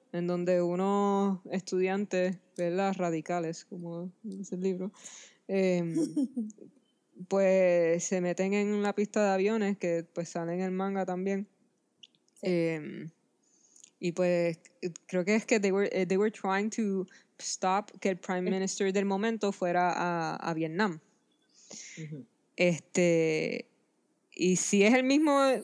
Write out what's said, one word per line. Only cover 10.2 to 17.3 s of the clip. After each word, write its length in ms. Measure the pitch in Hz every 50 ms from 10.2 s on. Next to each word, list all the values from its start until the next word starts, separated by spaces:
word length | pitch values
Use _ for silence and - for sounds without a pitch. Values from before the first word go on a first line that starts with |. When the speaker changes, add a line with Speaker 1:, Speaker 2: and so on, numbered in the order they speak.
| 170 -
Speaker 1:
sale 240 | - 175 170 170 170
en 60 | 180
el 100 | 185 185 185
manga 320 | 185 190 196 196 196 185
también. 400 | 185 180 180 185 196 196 196 208 - _ _ _ _ _ _ _ _ _ _ - - _ _ _ _ _ -
Speaker 2:
Sí. 80 | - 185
Speaker 1:
Em, 640 | 180 170 165 165 160 156 151 139 - - 151 160 _ _ _ _ _ _ _ _ _ _ _ _ _ - - - _ -
y, 120 | - 175 165
pues, 460 | - 180 180 175 170 170 170 165 - _ - _ - - 180 160 - _
creo 180 | - - 180 175
que 100 | 190 214
es 100 | 226 220
que 120 | - 233 220
they 140 | 202 196 185
were, 160 | 196 202 - -
eh, 140 | 190 185
they 100 | 175 190
were 140 | 190 208 220
trying 400 | 208 - - 190 190 196 202 220
to 360 | - - 226 202 196 190 185 - - - _ _